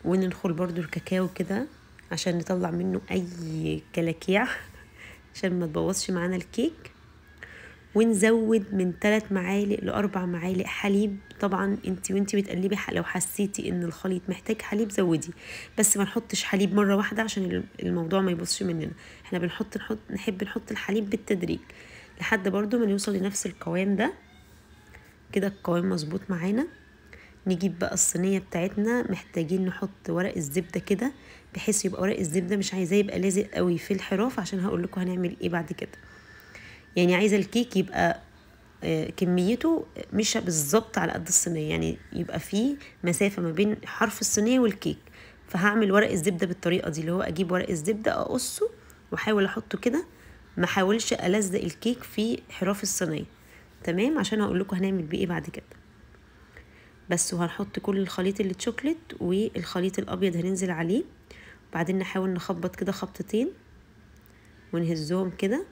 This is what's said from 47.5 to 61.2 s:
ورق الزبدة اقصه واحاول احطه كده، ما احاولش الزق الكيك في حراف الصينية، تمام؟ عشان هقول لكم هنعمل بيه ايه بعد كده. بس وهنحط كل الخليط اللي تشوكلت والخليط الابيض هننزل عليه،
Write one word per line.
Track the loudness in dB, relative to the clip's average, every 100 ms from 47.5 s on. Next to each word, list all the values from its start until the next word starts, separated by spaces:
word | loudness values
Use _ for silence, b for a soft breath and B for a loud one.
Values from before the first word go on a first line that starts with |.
ورق | 0 0
الزبدة | -2 -2 0 0 0
اقصه | 0 -2 -4 -2 -4 -4 B B -8
واحاول | -4 2 2 2
احطه | -2 -6 -2
كده، | 0 0 -4 B B B B 0
ما | 2
احاولش | 4 4 2 0
الزق | 0 2 2 2 0
الكيك | -4 -2 -2 -2
في | -4 -2 -2 -2 -8
حراف | -4 -2 -2
الصينية، | -2 -2 -2 -2 -6 B B B B B
تمام؟ | -2 2 2 2
عشان | 2 2
هقول | 2 2
لكم | 0 0
هنعمل | 2 0
بيه | -2 -2
ايه | 0
بعد | -2 -6
كده. | -12 -16 -20 -20 -20 -20 -20 -20 B B B B B B B -4
بس | -2 0
وهنحط | 0 -2 -4 -6 -4
كل | -2 -2
الخليط | -2 -2 -2 0
اللي | -4
تشوكلت | -2 -4 -2 -2 -4 -8 -6
والخليط | 0 0 0 -4 -6 -2 -2 -2
الابيض | -4 0 0 2
هننزل | 0 0 -2
عليه، | -2 0 0 -2 -12